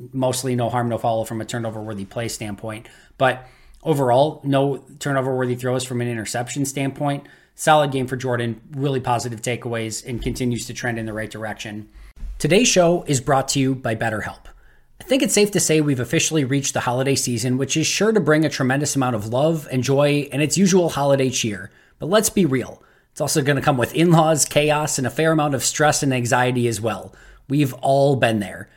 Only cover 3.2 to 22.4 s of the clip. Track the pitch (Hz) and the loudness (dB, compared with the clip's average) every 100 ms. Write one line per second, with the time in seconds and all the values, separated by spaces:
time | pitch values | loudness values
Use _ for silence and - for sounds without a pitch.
3.2 | 131 127 - - - - 170 143 127 123 | 0 0 -8 -20 -20 -12 -2 0 4 4
4.2 | 151 147 143 139 139 127 - - 143 139 | 4 0 -2 0 2 -2 -10 -10 -4 -2
5.2 | 131 127 127 123 123 127 127 123 120 117 | 0 -2 -2 -2 -2 -2 -2 -4 -4 -4
6.2 | 101 120 123 147 139 143 139 139 147 143 | -6 -6 -6 -4 -4 -4 -6 -4 -4 -4
7.2 | - - _ _ - 151 147 135 127 135 | -8 -20 _ _ 4 4 4 0 -2 -4
8.2 | 127 120 120 110 - 139 143 135 127 120 | -2 -2 -2 -6 -10 -4 -2 -2 0 -2
9.2 | 120 113 127 117 123 117 113 107 - 113 | -2 -6 -6 -6 -4 -6 -6 -8 -8 -6
10.2 | 127 117 127 117 - 120 123 113 110 107 | -6 -2 -2 -2 -6 -8 -6 -6 -6 -6
11.2 | 107 107 110 101 113 104 104 - - - | -8 -8 -10 -8 -10 -12 -14 -20 -20 -14
12.2 | - - 151 185 247 185 170 175 - 135 | -12 -4 2 4 4 4 4 2 0 -2
13.2 | 123 135 135 143 131 131 120 110 117 107 | 2 0 0 0 0 0 -4 -4 -4 -4
14.2 | 98 - - - - - _ _ - 262 | -8 -12 -20 -20 -20 -20 _ _ -2 0
15.2 | 233 - 202 190 - 156 147 131 120 165 | 2 2 2 2 2 2 2 0 0 0
16.2 | - 156 131 139 135 120 127 123 131 135 | 0 0 0 0 -2 -2 -2 0 0 0
17.2 | - 120 123 127 135 160 151 - 208 220 | 0 -2 0 0 0 0 0 2 2 2
18.2 | 151 151 156 - 131 135 143 139 127 117 | 4 4 2 0 0 0 0 0 0 -2
19.2 | 104 123 156 165 143 131 123 139 147 147 | -2 0 2 0 -2 -2 2 4 4 2
20.2 | 143 135 151 165 196 185 170 139 143 135 | -2 -2 0 4 4 4 2 0 2 4
21.2 | 131 120 117 101 98 - _ _ 143 208 | 2 0 -4 -6 -12 -18 _ _ 0 2
22.2 | 214 - | 2 2